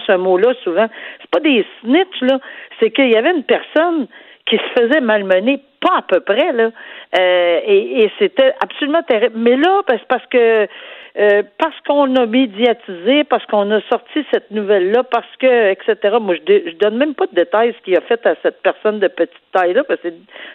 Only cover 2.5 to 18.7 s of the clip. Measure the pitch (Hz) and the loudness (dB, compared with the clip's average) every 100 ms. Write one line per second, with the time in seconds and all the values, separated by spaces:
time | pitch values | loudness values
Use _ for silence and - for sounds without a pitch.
2.5 | - - - 220 - 262 220 277 359 - | -20 -14 -2 -2 2 2 2 2 -2 -4
3.5 | 196 - 302 349 330 226 - - - - | -10 -4 0 0 -2 -6 -10 -20 -14 -4
4.5 | 220 - 247 233 302 233 214 190 185 220 | -4 -2 0 2 2 2 0 0 0 0
5.5 | 277 _ - 349 349 - 175 - 208 349 | -2 _ -6 -2 -2 0 -2 0 -2 0
6.5 | 247 226 226 - - - 180 185 180 175 | 0 -2 -4 -20 -20 -6 -2 2 2 2
7.5 | 165 - 196 240 262 208 - 202 - 262 | 0 2 0 2 0 0 0 -2 2 0
8.5 | - 196 - 285 330 330 226 226 226 233 | 0 -6 -6 -2 -2 0 0 -2 0 0
9.5 | 262 339 392 392 233 - 254 - 247 226 | 2 2 0 0 -2 -2 -6 -2 0 2
10.5 | 220 196 - - - - - 208 202 208 | 2 -2 -6 -20 -20 -12 0 2 2 0
11.5 | - 320 - - 285 269 254 233 247 254 | -4 -4 -4 -2 0 2 0 0 0 0
12.5 | 196 240 233 - 175 190 294 294 240 - | 0 -2 -2 -6 -6 0 0 2 -2 -2
13.5 | 214 202 214 - 233 - 302 269 220 - | -2 0 -2 -2 -4 -4 -8 -4 -4 -4
14.5 | 208 202 202 180 226 254 233 - - 262 | -6 0 0 2 0 0 -4 -6 -2 2
15.5 | 240 208 190 - 208 202 233 202 165 160 | 4 2 0 -2 -2 0 0 0 -2 2
16.5 | 202 165 165 208 220 302 269 381 175 165 | 2 0 -2 -2 0 -2 -2 -4 -2 0
17.5 | 208 233 226 - 170 - 233 202 - 175 | 0 -2 -4 -2 -2 0 -2 -2 -2 -4
18.5 | - 190 | -2 -4